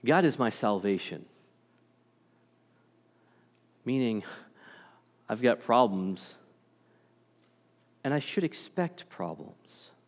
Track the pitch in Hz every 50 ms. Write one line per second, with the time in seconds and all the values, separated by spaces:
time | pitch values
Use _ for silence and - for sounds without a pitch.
0 | - 117 151 175 185 156 120 - 127 113 113 - - 107 104 98 90 101 98 90
1 | - - 87 73 60 - _ _ _ _ _ _ _ _ _ _ _ _ _ _
2 | _ _ _ _ _ _ _ _ _ _ _ _ _ _ _ _ _ _ _ _
3 | _ _ _ _ _ _ _ _ _ _ _ _ _ _ _ _ _ 120 131 135
4 | 127 117 110 104 - - - - - - _ - - - - - - - - -
5 | _ _ _ _ _ - 110 110 123 123 117 - - - 120 123 127 110 98 95
6 | 92 95 95 87 - - - - - _ _ _ _ _ _ _ _ _ _ _
7 | _ _ _ _ _ _ _ _ _ _ _ _ _ _ _ _ _ _ _ _
8 | _ 135 143 147 139 - - - 180 151 - - - - _ - 175 165 - -
9 | - _ - - - - 80 76 78 - - _ _ - - - - - - _
10 | _